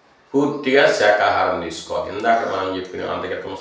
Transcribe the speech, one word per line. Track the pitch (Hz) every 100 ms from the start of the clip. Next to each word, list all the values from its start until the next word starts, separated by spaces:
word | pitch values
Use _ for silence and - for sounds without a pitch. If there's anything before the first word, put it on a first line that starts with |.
| _ _ _ 139
పూర్తిగా | 143 - 131 135 139
శాకాహారం | - 107 - 101 92 92 90
తీసుకోవాలి. | 85 - - 87 90 98
ఇందాక | 113 117 -
మనం | 95 92 92
చెప్పిన | 92 98 87
అంతగతం | 87 - - 95 92